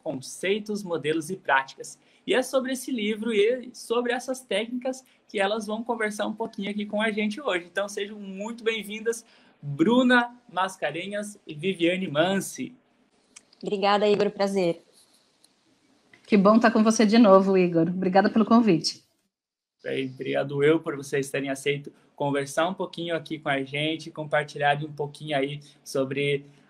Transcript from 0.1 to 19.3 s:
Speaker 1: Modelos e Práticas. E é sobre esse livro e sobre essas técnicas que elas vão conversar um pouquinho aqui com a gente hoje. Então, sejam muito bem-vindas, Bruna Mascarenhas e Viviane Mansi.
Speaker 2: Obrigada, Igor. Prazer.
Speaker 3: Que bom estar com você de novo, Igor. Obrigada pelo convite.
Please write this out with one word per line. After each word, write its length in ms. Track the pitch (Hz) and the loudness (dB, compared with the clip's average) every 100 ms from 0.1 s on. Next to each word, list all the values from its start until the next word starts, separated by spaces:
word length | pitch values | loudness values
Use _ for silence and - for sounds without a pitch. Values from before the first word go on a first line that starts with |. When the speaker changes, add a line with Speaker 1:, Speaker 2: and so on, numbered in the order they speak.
| 135 - - 180 208 214 208 | -10 -10 -6 -2 -2 -2 -6
Speaker 1:
Modelos 480 | 185 165 147 160 156 | -4 -4 -2 -2 -4
e 60 | 190 | -6
Práticas. 640 | - 135 - - 156 - _ _ - | 0 0 0 -12 -18 -18 _ _ -2
E 80 | |
é 80 | 220 | 0
sobre 300 | 254 262 254 | 0 -2 -2
esse 180 | 262 - | -6 -6
livro 440 | 240 208 214 226 | -4 -2 -2 0
e 360 | 208 214 254 - | 2 2 0 -6
sobre 400 | - - 233 240 | -12 -4 -2 -2
essas 260 | 247 262 254 | -4 -6 -8
técnicas 640 | - 202 233 247 262 254 - _ _ | -4 -4 -4 -6 -6 -8 -12 _ _
que 100 | 208 | -2
elas 300 | 196 220 202 | 0 0 -4
vão 160 | 214 | -6
conversar 440 | 233 226 214 208 208 | -4 -2 -2 -4 -6
um 60 | |
pouquinho 380 | 220 226 - 196 | -6 -8 -8 -6
aqui 140 | 208 208 | -6 -4
com 160 | 208 | -2
a 100 | 220 | -2
gente 300 | 208 208 214 | 0 -2 -2
hoje. 240 | 277 180 175 | -2 -2 -2
Então, 200 | 196 202 | -6 -6
sejam 280 | 202 202 214 | -6 -10 -10
muito 460 | 196 190 214 233 | -12 -10 -10 -6
bem-vindas, 600 | 214 220 185 214 220 226 - _ _ _ | -4 -4 -6 -8 -6 -6 -8 _ _ _
Bruna 720 | 143 143 170 247 247 247 240 - - | -6 0 4 4 6 4 2 -6 -10
Mascarenhas 880 | 175 190 - 151 160 196 208 208 - - | -4 -4 -4 -6 -6 -8 -8 -8 -14 -16
e 80 | |
Viviane 540 | 151 185 170 165 185 180 | -6 -4 0 0 0 -2
Mansi. 680 | 143 180 196 156 - 123 - _ _ _ _ _ - _ - | 0 2 0 -4 -8 -12 -12 _ _ _ _ _ -20 _ -10
Speaker 2:
Obrigada, 460 | 190 202 196 202 208 | -6 0 2 4 4
Igor. 220 | 208 202 | 4 2
Prazer. 520 | 202 196 196 175 165 _ _ _ _ _ _ _ _ _ _ _ _ _ _ - | 0 -2 0 0 -2 _ _ _ _ _ _ _ _ _ _ _ _ _ _ 2
Speaker 3:
Que 80 | 208 | 4
bom 200 | 196 226 | 6 6
estar 160 | 226 | 6
com 120 | 226 | 4
você 220 | 220 220 208 | 4 4 6
de 140 | 226 | 8
novo, 360 | 214 190 190 190 | 10 8 8 4
Igor. 320 | 180 165 165 | 4 2 2
Obrigada 440 | 180 185 190 208 | 0 2 4 4
pelo 140 | 220 202 | 2 4
convite. 580 | 226 220 156 - - _ _ _ | 6 6 2 0 -8 _ _ _